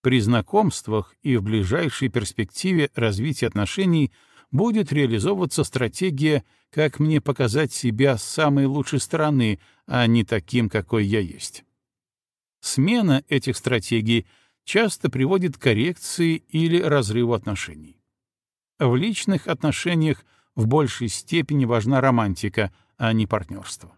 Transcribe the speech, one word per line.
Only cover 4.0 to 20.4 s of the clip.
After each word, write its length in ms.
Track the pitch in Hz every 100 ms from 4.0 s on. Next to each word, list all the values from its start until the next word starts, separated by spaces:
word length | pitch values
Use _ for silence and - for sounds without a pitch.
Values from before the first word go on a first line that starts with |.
| 135 _ _ - _
будет 400 | 139 226 220 165
реализовываться 720 | 147 135 113 143 202 165 -
стратегия 800 | 147 - 120 - 185 135 156 147 - _ _
«как 280 | - 151 -
мне 200 | 151 151
показать 520 | - 139 127 131 147
себя 440 | - 123 107 139 117
с 60 |
самой 420 | - - 151 139 139
лучшей 340 | 143 131 139
стороны, 600 | - 165 151 139 113 104 _ _ -
а 200 | 123 117
не 160 | 117
таким, 460 | 104 107 - 123 110
какой 360 | 107 - 113 101
я 140 | 107
есть». 440 | 90 73 - - _ _ _ _ _ _ _ _ _ _
Смена 600 | - - 156 240 196 135 -
этих 300 | 135 - 113
стратегий 680 | - 120 - 117 107 117 - _ _ _
часто 460 | - 202 226 - 135
приводит 480 | 127 131 190 180 -
к 40 |
коррекции 720 | 135 107 147 175 - - 165 160
или 460 | _ 156 165 175
разрыву 520 | 175 143 101 113 120
отношений. 680 | 117 107 98 - 76 78 _ _ _ _ _ _ _ _ _
В 180 | 135 123
личных 520 | 208 202 - 185 -
отношениях 800 | 165 151 - 175 170 156 139 _ _